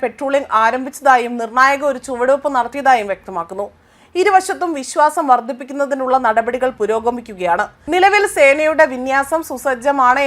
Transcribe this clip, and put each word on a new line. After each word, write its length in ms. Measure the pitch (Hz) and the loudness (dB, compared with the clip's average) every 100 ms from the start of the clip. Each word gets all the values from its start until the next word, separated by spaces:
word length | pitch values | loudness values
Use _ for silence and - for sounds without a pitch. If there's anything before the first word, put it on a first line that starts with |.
പെട്രോളിംഗ് 500 | 240 233 269 277 - 220 | -4 -6 -2 -2 0 0
ആരംഭിച്ചതായും 680 | 226 254 262 - 277 254 240 240 | 2 0 -6 -2 2 2 2 -6
നിർണായക 420 | 220 247 269 277 285 | -4 2 2 2 -2
ഒരു 80 | 254 269 | -4 -6
ചുവടുവെപ്പ് 420 | 240 254 277 294 262 | -2 0 0 0 -2
നടത്തിയതായും 520 | 240 285 269 247 202 | -4 0 2 2 0
വ്യക്തമാക്കുന്നു. 540 | 185 - 185 170 190 202 _ _ _ _ | -8 -8 -10 -8 -8 -10 _ _ _ _
ഇരുവശത്തും 560 | 349 415 381 381 339 349 285 | -2 4 4 2 -4 -4 -6
വിശ്വാസം 440 | 262 330 302 320 285 | -6 0 2 2 2
വർദ്ധിപ്പിക്കുന്നതിനുള്ള 840 | 247 233 254 262 285 277 269 254 262 240 | 2 0 -10 -10 -6 -4 -4 0 0 2
നടപടികൾ 440 | 220 226 247 254 - | 0 0 -2 -4 -2
പുരോഗമിക്കുകയാണ്. 840 | 208 226 226 240 220 185 180 214 - _ - | -2 -2 -2 -4 -8 -6 -2 -2 -4 _ -4
നിലവിൽ 300 | 359 381 403 403 339 | 2 4 4 0 2
സേനയുടെ 480 | 277 294 311 294 302 | 4 4 2 2 2
വിന്യാസം 480 | 254 262 269 269 320 311 | 2 -2 -2 0 -4 -4
സുസജ്ജമാണ് 760 | 254 277 247 269 277 247 269 | -6 -4 -2 -2 2 2 2